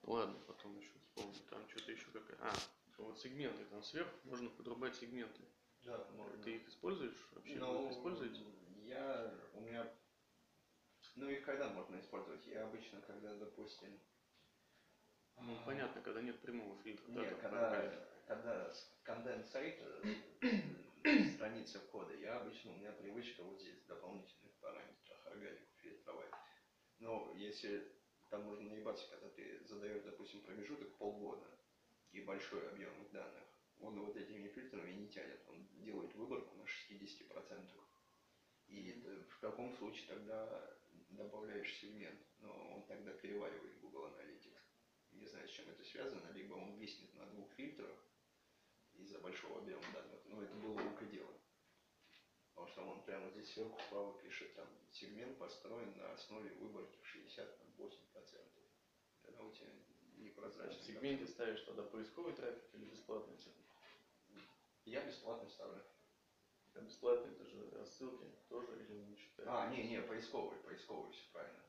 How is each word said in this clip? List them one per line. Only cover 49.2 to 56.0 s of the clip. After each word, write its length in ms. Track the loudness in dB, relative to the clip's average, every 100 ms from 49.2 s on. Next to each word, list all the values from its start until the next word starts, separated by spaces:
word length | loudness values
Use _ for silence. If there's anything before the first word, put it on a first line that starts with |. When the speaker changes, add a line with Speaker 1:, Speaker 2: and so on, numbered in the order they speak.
| -2 -2 -2 -2
Speaker 2:
объёма 260 | -2 -2 -2
данных, 280 | -4 -4 -10
но 180 | -6 -4
это 120 | -2
было 240 | 0 2 4
руководство. 560 | 4 2 -4 -4 -6 -10 -18 -20 -20 -20 -20 -20 -20 -20 -20 -20 -16
Потому 120 | -8 -6
что 140 | -2
он 200 | -2 -2
прямо 260 | 0 0 0
здесь 200 | -4 -6
сверху 260 | 0 0 0 0
справа 260 | 2 2 -2
пишет, 360 | -4 -4 -4
там, 140 | -6 -8 -10 -12
«Сегмент 480 | -8 -6 -2 -2 -2
построен 580 | -4 -4 -4 -2 -2
на 160 | -2